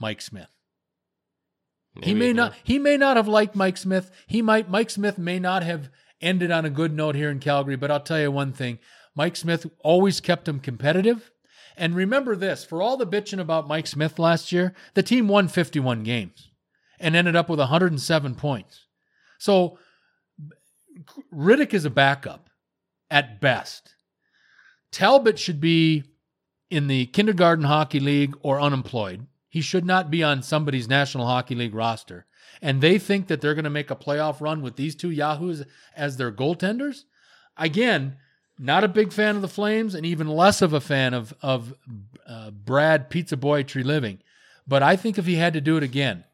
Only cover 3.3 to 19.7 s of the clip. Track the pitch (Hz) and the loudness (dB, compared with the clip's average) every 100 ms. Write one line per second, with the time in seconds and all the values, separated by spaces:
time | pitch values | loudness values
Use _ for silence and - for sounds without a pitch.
3.3 | 214 214 196 190 180 185 190 185 _ - | 2 2 0 -2 -2 -2 -2 -4 _ -6
4.3 | 220 220 220 180 196 226 196 208 196 170 | -2 2 2 2 -2 -2 -2 -4 -2 -4
5.3 | 185 185 185 165 165 139 _ _ _ 170 | -4 -2 -2 -2 -6 -10 _ _ _ -2
6.3 | 185 175 165 160 139 165 151 156 143 147 | 0 0 0 0 -2 -2 -2 -2 -2 -4
7.3 | 139 143 143 139 131 143 147 147 160 147 | -2 0 0 0 -4 -2 -2 -2 -2 0
8.3 | 139 139 - 123 117 _ - _ 147 170 | -2 -4 -6 -8 -8 _ -20 _ -4 -4
9.3 | 175 165 165 160 - 151 180 196 - - | -2 -2 -4 -4 -4 2 4 4 2 -2
10.3 | 170 - 143 135 117 143 180 214 226 - | -2 -4 -8 -8 -4 0 2 2 0 -6
11.3 | _ _ _ - - 165 175 190 269 254 | _ _ _ -20 -6 -4 -2 0 0 0
12.3 | 196 190 139 - 170 214 262 202 208 202 | -2 -4 -6 -6 -4 -2 -2 -2 -4 -4
13.3 | 190 165 160 147 160 156 143 156 - 165 | -6 -2 -2 -2 -4 -4 -4 -4 0 2
14.3 | 165 - 175 185 - - 196 190 247 208 | 2 0 0 0 -4 -4 -2 2 2 4
15.3 | 202 185 180 165 147 127 113 107 120 92 | 4 4 2 0 0 0 -2 -4 -4 -6
16.3 | - _ _ _ _ _ - 165 170 175 | -14 _ _ _ _ _ -6 0 2 2
17.3 | 170 165 156 127 165 180 143 - 160 139 | 2 2 0 2 2 2 0 0 0 -2
18.3 | 123 147 120 - - _ _ _ _ _ | -4 -4 -6 -8 -20 _ _ _ _ _
19.3 | _ - 190 175 | _ 2 4 2